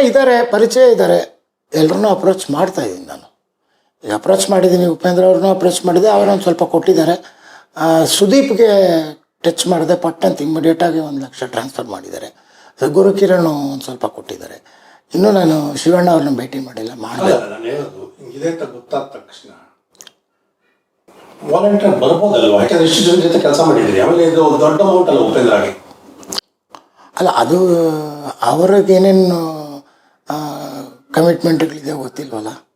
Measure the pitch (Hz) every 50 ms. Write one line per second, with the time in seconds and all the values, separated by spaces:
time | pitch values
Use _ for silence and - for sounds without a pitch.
0 | 277 247 214 277 269 254 247 233 240 240 - 202 220 226 226 254 262 247 226 185
1 | 190 175 175 175 - - - _ _ _ _ _ _ _ - 156 156 156 175 190
2 | 208 214 190 - - 185 185 185 - - 139 143 185 - - - - 104 92 90
3 | 90 78 71 - - _ _ _ _ _ _ _ _ _ _ _ _ _ _ _
4 | - 107 107 - - - 190 190 196 - 196 185 180 185 175 180 180 175 165 -
5 | - 180 175 175 185 185 185 180 190 196 190 185 180 180 175 - - 185 170 175
6 | 190 214 208 202 202 202 202 190 - 180 165 - 170 - - 165 - - 185 165
7 | 160 156 170 185 - - - _ _ - - - _ _ _ - 160 165 165 160
8 | 160 - - - 202 196 262 277 262 - 220 190 233 220 202 196 190 180 170 165
9 | 160 156 151 - _ _ _ _ - 170 165 - - 175 180 165 160 160 175 175
10 | - - - - - 190 175 - 147 151 160 160 151 165 165 165 175 170 165 160
11 | 156 151 143 139 135 131 - - 131 123 - 117 117 135 - - - 120 101 92
12 | 92 90 87 - - - - _ _ _ _ _ _ - _ - 131 151 147 180
13 | 190 202 190 196 196 180 185 180 170 160 151 143 139 139 139 135 - - 127 123
14 | - - - - - - - - - - - - _ _ _ _ _ _ _ _
15 | _ _ - 165 190 214 202 190 180 165 156 156 147 143 143 131 - 160 175 180
16 | 180 180 170 160 143 139 135 120 123 135 - 135 131 123 - 113 110 113 123 113
17 | 110 113 120 170 190 185 - - - - - - - 120 139 147 139 - - -
18 | - - - _ 143 123 117 139 151 165 165 165 151 131 123 123 - _ - 139
19 | - - - - - _ - - - 104 - - _ _ _ _ _ _ _ _
20 | - - _ _ _ _ _ _ _ _ _ _ _ _ _ _ _ _ _ _
21 | _ _ _ - - - - - - - 147 180 196 208 202 196 - 196 - -
22 | 127 135 170 165 202 208 - - 117 110 - 101 98 - - 170 160 160 160 -
23 | 202 175 175 180 165 170 160 - - 147 143 - 165 160 135 117 107 101 98 95
24 | 113 147 170 170 170 165 165 156 160 151 143 - 151 156 156 151 196 190 180 180
25 | 175 - 143 127 117 107 131 135 123 113 107 101 - - - - - - - -
26 | - - - - - - - - - _ _ _ _ _ - - _ _ _ _
27 | - - _ - 170 185 - - - 127 160 185 185 180 175 170 165 160 156 156
28 | 156 151 147 147 147 139 - - - - - 151 175 185 202 202 185 - 185 185
29 | 185 196 190 190 185 180 175 170 165 160 160 156 151 147 143 143 143 _ _ _
30 | _ _ _ _ _ - 143 151 151 147 143 147 147 - - - - - - _
31 | _ _ - 160 165 170 170 170 - 170 160 156 165 160 156 151 143 143 156 143
32 | 135 143 - - 147 135 113 107 107 110 135 - - _ _